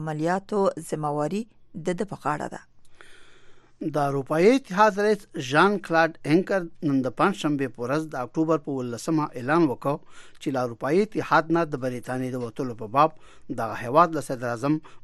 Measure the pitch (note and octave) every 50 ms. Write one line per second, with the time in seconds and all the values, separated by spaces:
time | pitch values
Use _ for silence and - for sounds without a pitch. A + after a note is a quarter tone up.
0 | D3+ D#3+ D#3 D3+ D#3 E3+ F3+ G3 G3 - G#3+ G3+ G3 F#3 - - E3 - F#3 D#3
1 | D3+ D3 D3 D3 D3 D#3 F3+ G#3 A#3 - _ - - - - D#3+ D3+ F3+ F3+ E3+
2 | - - - - - C3+ D3+ D3+ - - - - - _ _ - - - - -
3 | - - - - - - - - - - - - - _ - _ - D#3 C#3+ D3+
4 | C#3+ C#3 C#3 C#3 C3 - D3+ D#3+ F3+ G#3+ C4 C4 - - F#3 F#3 G#3+ G#3+ G3 G3
5 | G#3 G#3+ G#3+ G3+ - - - - C3+ B2 C#3 D3+ F3+ G3+ G#3 F#3+ - - E3 D#3+
6 | E3 D#3+ D#3+ - - C#3 D3+ F#3 F#3 - G3+ F#3+ E3 E3+ - - - D3 C#3 C3+
7 | B2+ B2+ G#2 - D3+ G3 F#3+ - - D3+ D3 C3+ C#3 B2+ - - A#2+ A#2+ C#3 D#3
8 | D#3+ D3+ C#3+ C3+ B2 A#2+ - D#3+ D#3+ D#3+ D#3+ D3+ - D#3 C#3 C3 B2 B2 A#2 A2+
9 | - - D#3+ D#3 D3 - - B2+ A#2+ B2+ D#3 E3+ E3+ C#3 A2+ - - C#3 D3 D#3+
10 | - - - - - - - - - D3+ C3 B2+ B2+ A#2+ A#2 - C3+ C3 D#3 F#3+
11 | G#3+ G#3 - C#3+ C3 - - - D#3+ D#3 E3 E3+ E3+ D#3 D3 C3 B2 C3 B2 A#2+
12 | A2 - B2+ B2+ C3 B2+ B2+ B2+ A#2+ A2+ - - C#3 B2 A#2 G#2 A2+ G#2 A2 C3+
13 | D3+ D#3+ - - - - - - - - C3+ A#2 A#2 A2 G#2 G#2+ B2 A#2+ C3 D#3
14 | F3 E3+ D#3+ D3 B2 - C#3 A#2 B2+ A#2+ A#2+ A2+ A#2 C#3+ D#3 D#3 - - - -